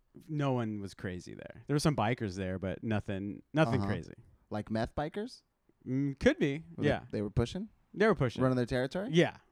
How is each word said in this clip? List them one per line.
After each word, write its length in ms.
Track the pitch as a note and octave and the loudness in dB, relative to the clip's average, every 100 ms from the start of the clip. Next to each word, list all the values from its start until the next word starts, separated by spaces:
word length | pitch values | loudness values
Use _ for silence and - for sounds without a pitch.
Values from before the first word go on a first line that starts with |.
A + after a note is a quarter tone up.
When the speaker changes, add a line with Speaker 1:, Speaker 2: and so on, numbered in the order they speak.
| _ - - | _ -18 -6
Speaker 1:
no 240 | D3 C#3 | -2 2
one 260 | B2 A2+ G#2 | 2 0 -2
was 120 | G2 | -8
crazy 400 | - G2 F2+ - - | -8 -6 -6 -10 -14
there. 280 | - - A#2 | -14 -10 -2
There 80 | C#3+ | 2
were 40 | |
some 160 | D#3 A#2 | 2 4
bikers 400 | G#2+ B2 G#2+ F#2 | 2 0 -2 -2
there, 220 | F#2 F#2 | -4 -2
but 260 | F#2 D#2+ | -4 -4
nothing, 580 | A2+ G#2 - F#2+ G2+ - - | -2 -2 -2 -6 -6 -10 -4
nothing 280 | D3 C#3 C3 | 2 4 2
Speaker 2:
Uh-huh. 80 | G2 | 0
Speaker 1:
crazy. 240 | F2+ G1+ G1+ - _ - | -4 -6 -16 -20 _ -8
Speaker 2:
Like 220 | G#2+ G#2 | -8 -2
meth 240 | A2 A2+ - | -2 -2 -4
bikers? 460 | D3+ - A#3+ - _ _ _ _ - | -6 -6 -8 -12 _ _ _ _ -4
Speaker 1:
Mm, 300 | C3 C#3+ C3+ | 0 0 4
could 200 | A#3+ E4+ | 4 4
be. 240 | D3+ D3 E3 - | 0 -2 -8 0
Speaker 2:
Were 60 | |
they, 60 | D3 | 2
Speaker 1:
Yeah. 120 | A#2 - | 2 -2
Speaker 2:
they 100 | G#2+ | -4
were 80 | G#2 | -2
pushing? 380 | - A#2 F3+ G#3+ _ _ | 0 0 -2 -8 _ _
Speaker 1:
They 140 | E3 G#3+ | 2 4
were 80 | D#3 | 4
pushing. 260 | B2+ - | 2 2
Speaker 2:
Running 140 | C3 B2+ | 2 2
their 100 | A#2 | 0
territory? 440 | B2+ B2+ F3+ A3 | 0 -2 -4 0
Speaker 1:
Yeah. 200 | E3 C3 G2 _ | 4 2 0 _